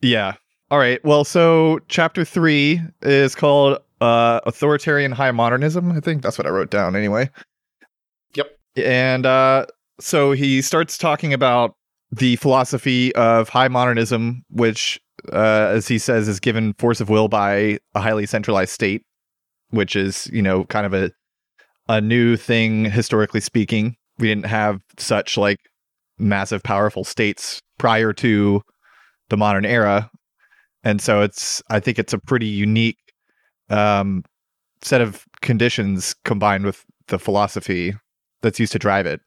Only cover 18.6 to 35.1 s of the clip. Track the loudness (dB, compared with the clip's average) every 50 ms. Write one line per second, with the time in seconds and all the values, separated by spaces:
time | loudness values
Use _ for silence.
18.6 | 0 -2 -4 -4 -2 -2 -2 -4 _ _ _ _ _ _ _ _ _ _ _ _
19.6 | _ _ -2 -2 -2 0 -2 -2 -2 -2 -4 -8 -10 -8 -4 -2 0 0 0 0
20.6 | -2 -2 -4 -4 -4 -2 -2 -2 -2 -4 -6 _ _ _ _ _ _ _ _ _
21.6 | _ _ _ _ _ -2 -2 -2 0 2 2 4 4 4 2 0 0 0 0 0
22.6 | 2 0 0 0 -2 0 0 -2 -2 0 0 0 0 0 -2 -4 -6 -2 _ -2
23.6 | -2 0 0 -2 -2 -2 -4 _ _ _ _ _ -2 -2 -2 -2 -4 -4 -4 -2
24.6 | -2 -2 -2 -4 _ _ _ _ -6 -2 -2 -2 -2 -4 -2 -2 0 0 -2 -4
25.6 | _ _ _ _ _ _ _ _ _ _ _ _ -2 0 0 0 -2 -4 -6 -6
26.6 | -4 -2 0 0 0 0 -2 -4 -10 -10 -4 -2 -2 -2 -2 -4 -10 -12 -12 -14
27.6 | _ _ _ _ 0 2 2 2 2 0 -2 0 0 2 2 4 4 4 2 0
28.6 | 0 _ _ _ _ _ _ _ _ _ _ _ _ _ -2 0 0 0 0 0
29.6 | 0 0 0 2 2 2 2 0 -2 -4 _ _ _ _ _ _ _ _ _ _
30.6 | _ _ _ _ _ -2 -2 -2 0 0 2 2 2 0 -2 -6 -8 -8 -8 -8
31.6 | -8 _ -4 -2 -2 -2 -2 -2 -4 -4 -4 -8 -4 -2 -2 -2 0 -2 -4 -2
32.6 | 0 0 2 2 2 0 -2 _ _ _ _ _ _ _ _ _ _ _ _ _
33.6 | _ _ -2 0 2 2 2 2 0 -2 -4 -4 -6 _ _ _ _ _ _ _
34.6 | _ _ _ _ -6 0 2 2 2 0